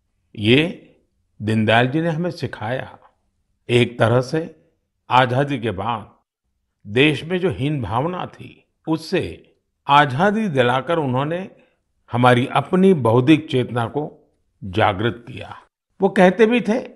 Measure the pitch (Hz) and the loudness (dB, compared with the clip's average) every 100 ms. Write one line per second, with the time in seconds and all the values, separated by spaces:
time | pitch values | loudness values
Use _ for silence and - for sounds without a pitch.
0 | _ _ _ - 104 127 165 - - _ | _ _ _ -4 4 4 2 -6 -20 _
1 | _ _ _ _ 104 110 107 110 127 151 | _ _ _ _ -4 0 4 4 2 -2
2 | 165 156 175 170 117 - 110 131 - - | -4 -4 -6 -8 -10 -10 -8 -8 -10 -18
3 | _ _ _ _ _ _ - 120 120 - | _ _ _ _ _ _ 0 2 2 2
4 | 117 120 131 160 165 - _ _ _ _ | 2 2 0 -6 -6 -16 _ _ _ _
5 | _ 123 127 123 143 139 113 95 104 113 | _ 2 2 0 -2 -4 -4 -6 -6 -8
6 | 98 _ _ _ _ _ _ _ 104 107 | -10 _ _ _ _ _ _ _ -6 2
7 | 151 139 156 185 175 127 139 151 107 113 | 2 0 -6 -4 -4 -4 -4 -4 -4 -4
8 | 156 180 - - 101 - _ _ - 156 | -4 -6 -12 -14 -20 -20 _ _ -6 -6
9 | - 180 117 - _ _ _ _ - 143 | -4 -6 -6 -12 _ _ _ _ 2 4
10 | 147 123 202 208 220 135 120 127 131 170 | 4 2 0 0 -2 0 0 0 -2 -2
11 | 139 123 143 175 196 _ _ _ _ _ | -2 -2 -4 -6 -10 _ _ _ _ _
12 | _ 120 123 123 131 143 135 185 190 180 | _ 2 4 4 2 -2 0 2 4 4
13 | 113 120 127 156 - 131 117 117 113 143 | 4 2 4 2 2 -4 -2 -4 -4 -6
14 | 151 - _ _ _ _ 101 92 104 95 | -10 -14 _ _ _ _ -8 0 0 0
15 | 113 - - - - - _ _ _ _ | -4 -4 -14 -18 -16 -20 _ _ _ _
16 | 190 190 185 185 220 240 190 220 - | -4 4 2 4 2 2 -2 -4 -6